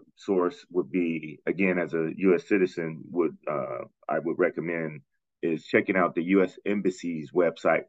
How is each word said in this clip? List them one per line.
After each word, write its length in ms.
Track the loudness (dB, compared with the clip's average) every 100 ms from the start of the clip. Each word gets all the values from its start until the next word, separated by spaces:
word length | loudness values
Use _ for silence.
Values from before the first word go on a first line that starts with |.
| -10
source 500 | _ -2 2 2 -2 -6
would 220 | -4 0
be, 480 | 0 0 -2 -8 -10
again, 320 | -6 0 2 2
as 160 | 0
a 200 | -2 -2 0
U 180 | 2 2
S 100 | 4
citizen, 560 | 2 2 0 -8 -8 -6
would, 260 | -2 -2 -2 -6
uh, 380 | -4 -4 -8 -12 _ -6
I 120 | -4
would 180 | -2 0
recommend 640 | 0 0 -4 -4 -4 -8 -16 _ _ _
is 240 | -2 -2 0
checking 300 | 0 2 2
out 180 | 2
the 80 | 0
U 220 | 2 4
S 120 | 2 0
Embassy's 680 | -4 -2 -2 -2 -4 -6 -4
website 540 | 0 0 2 0 0